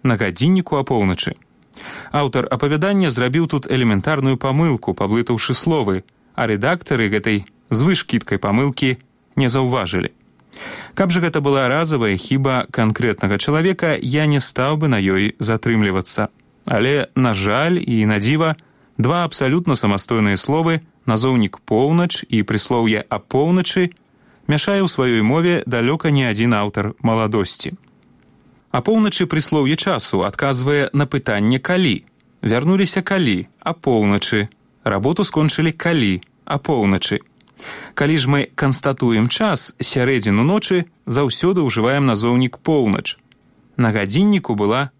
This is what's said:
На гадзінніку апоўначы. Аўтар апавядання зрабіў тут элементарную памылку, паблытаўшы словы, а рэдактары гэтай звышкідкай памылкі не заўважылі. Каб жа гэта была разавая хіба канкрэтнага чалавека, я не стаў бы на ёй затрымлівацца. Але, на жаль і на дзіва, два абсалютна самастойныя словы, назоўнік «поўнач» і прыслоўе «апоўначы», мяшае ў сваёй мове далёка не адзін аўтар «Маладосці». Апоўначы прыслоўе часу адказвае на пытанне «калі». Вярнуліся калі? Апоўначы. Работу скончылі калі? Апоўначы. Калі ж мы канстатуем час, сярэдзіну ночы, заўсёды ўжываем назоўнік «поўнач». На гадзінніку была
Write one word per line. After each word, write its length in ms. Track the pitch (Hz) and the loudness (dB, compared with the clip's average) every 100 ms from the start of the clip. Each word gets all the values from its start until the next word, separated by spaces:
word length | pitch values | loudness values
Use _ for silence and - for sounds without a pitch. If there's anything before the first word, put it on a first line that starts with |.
На 160 | 131 110 | 0 0
гадзінніку 560 | 101 90 165 190 175 147 | -2 0 2 2 0 -4
апоўначы. 640 | - 123 95 87 - - _ _ _ - - - - | 0 0 0 -2 -6 -8 _ _ _ -20 -18 -18 -6
Аўтар 360 | 147 139 131 117 | -4 -2 -2 -2
апавядання 560 | 120 143 151 190 202 175 | -2 0 0 0 2 2
зрабіў 380 | 120 127 143 165 | 0 0 0 0
тут 240 | 147 - | -2 -2
элементарную 640 | 127 120 101 117 151 135 127 | 0 2 2 0 0 0 0
памылку, 580 | 135 139 165 120 - | 0 2 2 0 -2
паблытаўшы 640 | 90 98 113 117 117 - 127 | -2 0 0 0 -2 0 -2
словы, 480 | - 160 104 95 - _ _ - | 0 0 0 -2 -4 _ _ -4
а 120 | 113 | -2
рэдактары 560 | 104 123 175 - 143 101 | 0 0 -2 -2 0 0
гэтай 400 | 107 113 104 95 _ _ | 0 0 -2 -4 _ _
звышкідкай 640 | 110 151 180 - 117 - 98 | 0 2 0 0 -4 -2 -4
памылкі 600 | 104 104 143 123 135 123 _ _ _ - | 0 0 0 0 -2 -2 _ _ _ -2
не 80 | 131 | 0
заўважылі. 640 | 123 127 127 90 90 - _ _ _ _ - - - - | 2 0 0 -2 -4 -4 _ _ _ _ -18 -16 -16 -16
Каб 220 | - 190 175 | -2 0 2
жа 80 | |
гэта 160 | 165 165 | 0 0
была 320 | 143 139 127 | 0 2 2
разавая 460 | 143 165 147 110 95 | 0 0 0 0 -2
хіба 480 | - 135 135 127 - | -2 0 0 0 -2
канкрэтнага 720 | - 110 107 120 101 98 101 | -2 -2 0 -2 -2 -2 -2
чалавека, 560 | - 151 175 170 170 143 | 0 0 0 0 -2 -2
я 320 | 123 147 151 | -2 0 2
не 160 | 143 | 2
стаў 320 | - - 131 151 | 0 -2 -2 0
бы 160 | 151 | 0
на 80 | 113 | 2
ёй 400 | 95 95 101 - | 2 2 0 -2
затрымлівацца. 880 | 104 110 120 113 104 95 90 - 107 _ _ _ - | -2 -2 0 2 2 0 -2 -4 -4 _ _ _ -4
Але, 400 | 110 123 143 - - | 0 2 0 -2 0
на 160 | 127 | 0
жаль 480 | 98 98 113 160 175 | 0 0 0 0 0
і 260 | - 113 107 | 0 0 2
на 80 | 104 | 0
дзіва, 380 | 107 151 160 156 _ _ _ - | 0 0 0 -2 _ _ _ -2
два 260 | 123 170 | 0 0
абсалютна 560 | 170 - 135 160 175 131 | -2 -2 0 0 0 0
самастойныя 560 | 110 101 - 117 104 95 | 0 0 -2 0 2 0
словы, 460 | - 151 165 160 - _ - | 0 0 2 0 -4 _ -2
назоўнік 560 | 110 131 127 101 - | 0 2 2 0 -4
«поўнач» 640 | - 110 139 170 175 - - | -2 2 4 2 2 -4 -2
і 160 | 113 | -2
прыслоўе 580 | 101 107 - 120 113 107 - | 0 -2 0 0 2 0 -2
«апоўначы», 880 | 104 - 131 156 180 175 190 180 - _ _ _ _ - | -8 -2 0 2 2 0 0 -2 -4 _ _ _ _ -2
мяшае 320 | 151 - 196 | 0 0 0
ў 80 | 190 | 0
сваёй 320 | - 127 113 | 0 2 2
мове 400 | 107 151 175 175 - | 2 2 2 0 0
далёка 460 | 123 120 160 160 | -2 0 0 2
не 160 | 143 127 | 2 2
адзін 260 | 104 117 | 2 2
аўтар 400 | 110 104 104 101 - | 2 0 -2 -6 -2
«Маладосці». 760 | 117 113 110 110 92 - - - _ _ _ _ _ _ _ _ _ 131 | 0 2 0 0 -2 -4 -8 -10 _ _ _ _ _ _ _ _ _ -2
Апоўначы 500 | - 220 214 - 175 | 2 2 2 0 -2
прыслоўе 540 | 156 - 156 135 160 | -2 0 0 2 0
часу 420 | 196 143 - 98 95 | -2 -2 -2 -2 -2
адказвае 640 | - 139 127 127 147 135 | -2 -2 -2 0 0 0
на 140 | 143 139 | -2 -2
пытанне 520 | 143 - 104 107 131 | -2 -2 0 2 0
«калі». 440 | - 180 170 - - _ _ _ | 0 0 2 -2 -6 _ _ _
Вярнуліся 580 | - 113 151 190 190 190 | -2 0 2 2 2 -2
калі? 460 | 180 196 147 90 - _ | -2 0 0 -2 -4 _
Апоўначы. 840 | - 165 - 117 104 101 - 107 104 _ _ _ | -8 -4 0 2 2 0 0 -2 -4 _ _ _
Работу 400 | - 98 117 175 | -4 -2 0 0
скончылі 480 | 196 156 156 - 160 | 0 0 0 2 -2
калі? 500 | 160 170 160 107 90 - _ - | -2 -2 0 0 -2 -8 _ -8
Апоўначы. 760 | 143 - 135 101 95 - 104 - _ _ _ - - - - | -6 -2 0 2 0 -2 -6 -8 _ _ _ -18 -16 -12 -2
Калі 220 | 147 156 | 0 0
ж 120 | 127 | 2
мы 100 | 143 - | 0 -2
канстатуем 800 | - 143 131 143 135 123 113 120 | -2 -2 0 -2 0 0 2 0
час, 420 | - 220 151 - - | 0 0 -2 -4 -6
сярэдзіну 640 | - 139 123 131 107 101 | -4 0 0 0 2 2
ночы, 420 | 135 208 - 185 170 _ - | 2 0 0 0 -2 _ -4
заўсёды 560 | 120 139 - 175 180 | -2 0 0 0 2
ўжываем 420 | 139 113 113 139 139 | 0 0 0 2 2
назоўнік 540 | 104 117 123 127 - | 2 2 2 0 -2
«поўнач». 580 | - 156 113 98 - - _ _ _ _ _ - | 0 2 2 0 -4 -12 _ _ _ _ _ 0
На 180 | 117 107 | 0 0
гадзінніку 580 | 98 120 208 196 - | -2 2 2 2 0
была 380 | 107 104 120 139 | -2 0 0 -4